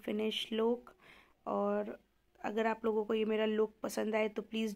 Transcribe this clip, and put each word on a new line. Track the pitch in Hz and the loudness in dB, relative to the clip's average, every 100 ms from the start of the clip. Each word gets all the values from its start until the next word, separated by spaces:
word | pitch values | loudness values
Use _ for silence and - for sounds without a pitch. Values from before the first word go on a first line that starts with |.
| - | -2
finish | 214 220 214 - | -2 -2 -2 -2
look। | 220 226 240 - - - - - _ - | 0 2 0 -4 -20 -20 -20 -20 _ -4
और | 202 202 208 208 - _ _ _ _ | 0 2 0 -2 -8 _ _ _ _
अगर | - 214 226 | -4 0 0
आप | 220 226 | 0 0
लोगों | 220 208 | 0 0
को | |
ये | 220 220 | 0 2
मेरा | 214 220 | 2 2
लुक | 214 214 - | 2 0 -2
पसंद | - 220 214 214 | -4 -2 0 2
आए, | 214 | 0
तो | 208 208 | -2 -4
please | 220 220 | -2 -2